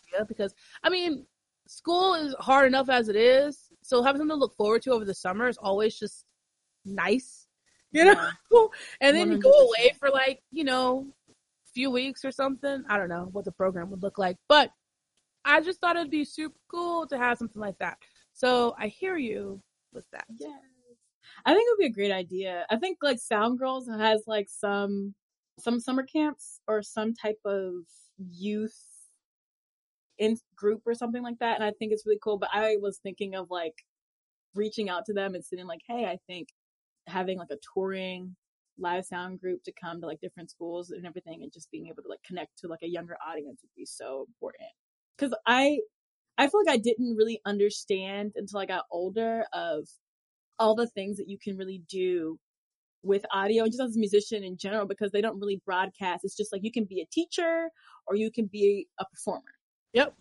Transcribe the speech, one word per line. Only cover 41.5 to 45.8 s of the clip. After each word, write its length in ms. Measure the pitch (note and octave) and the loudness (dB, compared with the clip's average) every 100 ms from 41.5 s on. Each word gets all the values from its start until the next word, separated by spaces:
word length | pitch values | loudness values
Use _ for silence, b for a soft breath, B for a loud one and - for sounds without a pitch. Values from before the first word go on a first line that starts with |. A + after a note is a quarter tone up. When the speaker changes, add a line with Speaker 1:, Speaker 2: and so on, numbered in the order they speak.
Speaker 2:
just 180 | E3 - | -20 -18
being 160 | D#3+ D#3+ | -16 -16
able 160 | D#3+ | -18
to, 60 | - | -16
like, 140 | - | -16
connect 340 | - F3+ D#3+ - | -14 -14 -14 -16
to, 80 | F3 | -14
like, 140 | E3 | -12
a 60 | E3 | -8
younger 280 | E3+ E3+ E3+ D#3 | -10 -10 -14 -12
audience 360 | D#3+ C#3+ - | -12 -12 -18
would 120 | _ - | _ -20
be 100 | - | -18
so 400 | - - C3+ F3+ | -14 -10 -10 -12
important." 440 | - - - - _ _ _ _ - | -12 -14 -14 -20 _ _ _ _ -6
'Cause 160 | C#4 - A3 | -4 -2 2
I, 340 | B3 C#4 C#4+ | 4 4 0